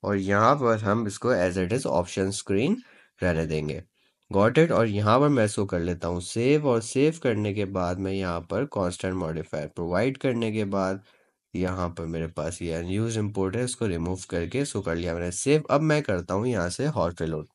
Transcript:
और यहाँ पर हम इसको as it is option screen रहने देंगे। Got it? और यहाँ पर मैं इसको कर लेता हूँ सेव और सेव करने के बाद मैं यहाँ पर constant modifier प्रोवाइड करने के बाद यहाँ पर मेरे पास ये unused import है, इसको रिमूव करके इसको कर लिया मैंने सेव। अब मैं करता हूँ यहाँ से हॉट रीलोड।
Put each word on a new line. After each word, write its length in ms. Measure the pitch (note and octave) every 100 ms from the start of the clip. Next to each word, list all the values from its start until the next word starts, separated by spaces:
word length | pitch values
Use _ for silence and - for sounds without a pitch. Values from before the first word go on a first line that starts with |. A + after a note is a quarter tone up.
और 120 | G2 G2+
यहाँ 380 | F#2+ G2+ A2+ D3
पर 220 | B2 A2
हम 240 | G#2+ G#2+ A2
इसको 260 | G2 A#2
as 240 | A#2 F2+ F2+
it 100 | F#2 A#2
is 80 | D3+
option 420 | C#2 F2 - F#2+ G2
screen 380 | - G2 C3 A#3 - - _ _
रहने 220 | F2+ E2 D#2+
देंगे। 360 | D#2 D2+ D2 - _ _ _ _
Got 280 | G2 G#2 B2
it? 140 | E3
और 140 | G2+ A2+
यहाँ 320 | G2+ G#2 A#2
पर 80 | D3
मैं 160 | C#3
इसको 200 | G#2+ - G2
कर 140 | F2+
लेता 280 | E2+ F2 E2+
हूँ 120 | F2
सेव 480 | F2 - A#2+ D3+ D3
और 120 | A#2
सेव 360 | A2+ - D3 D#3+
करने 300 | C3 A2 G#2
के 100 | G2+ G2 F#2+
बाद 220 | F2 F2+
मैं 140 | F#2+
यहाँ 280 | G2 F#2 E2+
पर 260 | E2+ F#2 C#3+ -
constant 440 | F2+ F2 F#2+ F#2+
modifier 440 | E2+ D#2+ E2 D#2+ D2
प्रोवाइड 440 | - E2+ F2+ B2 C3+
करने 340 | C#3 A#2+ A2+
के 120 | A2
बाद 380 | G#2 G2 F#2+ G2 - _ _ _ _
यहाँ 340 | - F2+ F#2 F2 F2
पर 80 | E2
मेरे 200 | E2 D#2+ E2
पास 240 | D#2 F#2+
ये 200 | F2 D#2+
unused 400 | F2 G2 A2+ A2+
import 340 | G#2 G2+ F#2+ G#2+
है, 80 |
इसको 220 | B2 - A2+
रिमूव 360 | E2+ E2 F#2 -
करके 300 | F2 E2+ A#2+
इसको 200 | C#3 -
कर 160 | F#2 E2+
लिया 180 | E2+
मैंने 160 | E2+ F2
सेव। 320 | F2 - D3+ D3
अब 100 | C3+
मैं 220 | D#3 D3+
करता 320 | D3 F#2+ E2+
हूँ 120 | F#2+ A#2+
यहाँ 220 | A2+ F2
से 160 | F2+ C3+
हॉट 360 | A#2+ E2+ E2+
रीलोड। 240 | E2 D#2 D2+